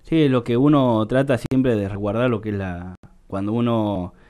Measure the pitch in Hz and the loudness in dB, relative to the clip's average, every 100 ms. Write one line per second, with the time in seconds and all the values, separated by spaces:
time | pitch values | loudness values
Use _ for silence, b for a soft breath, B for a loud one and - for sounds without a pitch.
0 | - 165 147 127 120 120 143 147 127 110 | -2 2 4 2 0 2 4 4 4 2
1 | 110 127 139 120 - 131 127 110 98 101 | 2 0 2 0 0 0 2 0 -2 -4
2 | 101 107 127 110 107 101 95 87 90 92 | -4 -2 -2 -2 -4 -6 -6 -8 -12 -16
3 | - - - 98 101 117 120 117 104 95 | -20 -20 -10 -8 -4 -2 0 0 0 -2
4 | 90 b b | -6 b b